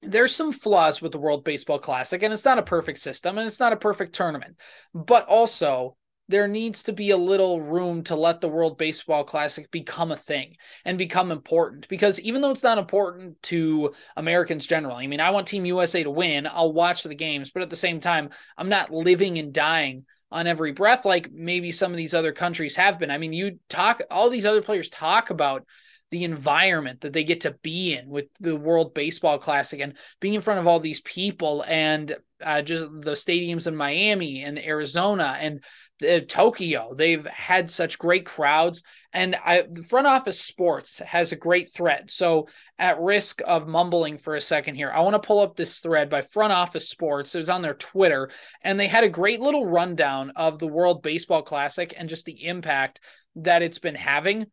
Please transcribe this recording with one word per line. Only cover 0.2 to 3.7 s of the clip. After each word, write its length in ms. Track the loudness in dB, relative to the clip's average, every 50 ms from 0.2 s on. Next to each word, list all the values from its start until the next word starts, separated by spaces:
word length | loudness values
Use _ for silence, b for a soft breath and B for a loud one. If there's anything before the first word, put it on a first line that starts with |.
| 4 4 4
some 160 | 0 -2 -2 -4
flaws 480 | -4 0 4 6 6 6 6 4 0
with 120 | -6 -8 -8
the 60 | -4
World 240 | -2 -2 -2 0 -2
Baseball 360 | -4 -6 -6 -4 -4 -4 -4
Classic, 440 | -2 -4 -4 -4 -4 -4 -4 -2 -2
and 100 | -2 -2
it's 120 | 0 2
not 140 | 4 4 4
a 40 | 2
perfect 360 | 0 -2 -2 -2 -2 -8 -8
system, 400 | -10 -10 -10 -6 -6 -4 -4 -4
and 80 | -6 -6
it's 100 | -4 0
not 140 | 2 2